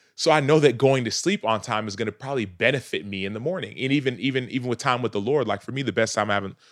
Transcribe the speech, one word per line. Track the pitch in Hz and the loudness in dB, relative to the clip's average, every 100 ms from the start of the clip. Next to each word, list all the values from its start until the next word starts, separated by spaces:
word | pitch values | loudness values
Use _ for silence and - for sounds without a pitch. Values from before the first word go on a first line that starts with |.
| _ - | _ -2
So | 165 | 4
I | 156 | 4
know | 139 156 | 6 6
that | 147 120 | 6 6
going | 135 135 113 | 4 4 0
to | |
sleep | - 165 202 110 | -2 0 0 0
on | 110 | 0
time | 120 110 110 | 0 -4 -4
is | 98 | -4
gonna | 110 | -6
probably | 104 135 139 101 | -6 -6 -4 -4
benefit | 90 117 135 - - 98 | 0 2 2 -2 -6 -6
me | 98 98 | -6 -6
in | |
the | 110 | -6
morning. | 139 185 104 76 | -6 -6 -8 -6
And | 131 | 0
even, | 147 131 117 | 0 0 -2
even, | 127 131 123 | -2 -2 -4
even | 131 123 | -4 -4
with | 117 | -2
time | 139 123 | 0 -2
with | 117 | -2
the | 101 | -4
Lord, | 104 147 107 | -2 0 0
like, | 101 | -4
for | - | -6
me, | 131 | -6
the | 127 | -4
best | 98 110 - | 0 0 0
time | 107 | 0
I'm | 101 | -2
having | 98 - _ | -4 -10 _